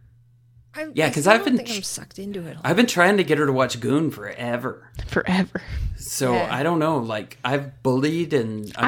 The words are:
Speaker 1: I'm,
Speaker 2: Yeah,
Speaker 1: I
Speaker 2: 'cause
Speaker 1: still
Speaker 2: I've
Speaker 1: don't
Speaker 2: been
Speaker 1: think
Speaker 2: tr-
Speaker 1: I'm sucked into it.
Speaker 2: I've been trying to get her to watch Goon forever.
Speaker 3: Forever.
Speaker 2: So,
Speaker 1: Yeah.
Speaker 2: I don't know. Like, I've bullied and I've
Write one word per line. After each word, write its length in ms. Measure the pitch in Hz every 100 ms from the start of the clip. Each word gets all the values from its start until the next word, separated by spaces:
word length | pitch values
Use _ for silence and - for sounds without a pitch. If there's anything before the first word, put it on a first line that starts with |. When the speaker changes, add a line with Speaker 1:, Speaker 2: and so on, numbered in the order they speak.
| - - _ _ _ _ -
Speaker 1:
I'm, 180 | - 311
Speaker 2:
Yeah, 120 | 240 156
Speaker 1:
I 40 |
Speaker 2:
'cause 120 | 147
Speaker 1:
still 100 | 160
Speaker 2:
I've 60 | 226
Speaker 1:
don't 40 | 294
Speaker 2:
been 100 | 240
Speaker 1:
think 100 | -
Speaker 2:
tr- 60 | 214
Speaker 1:
I'm 60 |
sucked 340 | 185 - - -
into 280 | 202 196 165
it. 120 | 139
Speaker 2:
I've 140 | 127 175
been 100 | 233
trying 300 | 175 175 202
to 80 |
get 140 | 151 143
her 80 | 147
to 60 |
watch 280 | 131 127 117
Goon 300 | 117 139 156
forever. 800 | 104 101 - 120 120 123 - - - -
Speaker 3:
Forever. 560 | 196 - 185 180 180 - - - -
Speaker 2:
So, 380 | - - 131
Speaker 1:
Yeah. 140 | 120 -
Speaker 2:
I 80 | 123
don't 160 | 156 170
know. 200 | 156 151
Like, 400 | 113 107 98 -
I've 400 | 123 143 139 -
bullied 520 | 131 131 147 165 160
and 360 | 147 113 107 104
I've 80 | -